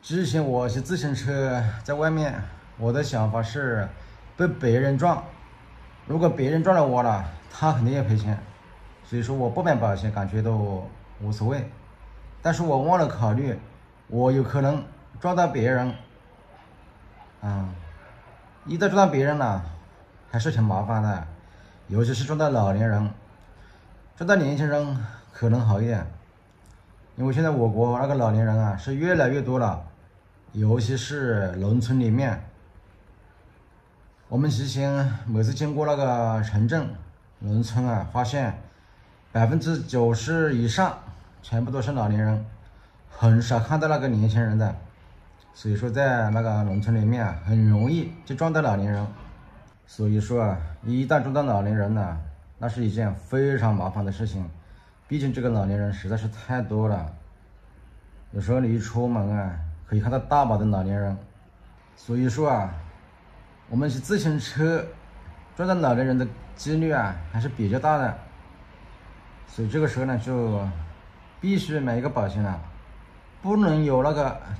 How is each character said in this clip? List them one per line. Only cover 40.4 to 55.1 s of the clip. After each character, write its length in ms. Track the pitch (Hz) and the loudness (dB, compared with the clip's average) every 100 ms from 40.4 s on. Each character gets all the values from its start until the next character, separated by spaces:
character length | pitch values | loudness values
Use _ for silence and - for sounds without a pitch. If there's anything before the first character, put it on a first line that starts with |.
| 156 | 2
以 140 | 127 117 | 2 0
上 280 | 113 185 - - - - - | 2 0 -2 -14 -20 -20 -20
全 220 | - 117 | -4 -2
部 60 | 123 | -2
都 100 | 131 | -2
是 80 | 117 | -2
老 180 | 139 107 | -2 0
年 140 | 107 | 2
人， 240 | 107 107 107 - - - - - - | 2 0 -4 -14 -20 -20 -20 -20 -20
很 340 | - 117 113 | 2 6 6
少 160 | 117 120 | 4 0
看 220 | 110 156 | 0 0
到 80 | 156 | 2
那 100 | 151 | 2
个 80 | 135 | 2
年 220 | 110 110 | 2 2
轻 120 | 104 | 2
人 160 | 113 107 | 2 2
的。 160 | 104 80 - - - - - - - | 0 -2 -12 -20 -20 -20 -20 -20 -20
所 160 | - 110 | -10 -2
以 60 | |
说 160 | 101 120 | -2 -2
在 400 | 117 135 123 110 | 2 2 4 2
那 120 | 110 | 2
个 200 | 113 107 | 2 2
农 180 | 104 98 | 2 0
村 140 | 104 | 2
里 100 | 113 | 2
面 220 | 107 120 104 | 4 2 0
啊， 100 | 80 | -4
很 240 | 85 110 110 | 2 4 6
容 220 | 107 120 | 6 4
易 220 | 165 - - | 2 -2 -8
就 120 | - 135 | -10 -2
撞 160 | 165 | 0
到 100 | 156 | 2
老 140 | 143 101 | 2 2
年 160 | 101 | 0
人。 120 | 104 101 - - - - - - - - | -2 -4 -8 -18 -20 -20 -20 -20 -20 -20
所 220 | - 107 | -2 0
以 120 | 107 | 2
说 200 | 104 120 | 2 0
啊， 160 | 107 95 80 - | 0 -2 -6 -8
一 200 | 110 123 | -4 -2
旦 160 | 131 151 | 2 2
撞 140 | 135 | 2
到 80 | 135 | 0
老 200 | 139 104 | 0 0
年 140 | 101 107 | 0 0
人 160 | 101 | 0
呢， 280 | 110 95 82 80 - - - | 0 -2 -6 -10 -16 -20 -10
那 100 | 117 | -8
是 160 | 117 | -2
一 80 | 113 | -2
件 200 | 104 110 98 | 0 -2 -4
非 420 | - 131 139 135 | -4 0 2 2
常 160 | 113 | 2
麻 160 | 101 92 | 0 -2
烦 140 | 98 | -4
的 80 | 98 | -4
事 120 | 95 | -4
情， 240 | 113 92 87 80 - - - _ | -6 -6 -8 -12 -20 -20 -20 _
毕 100 | _ | _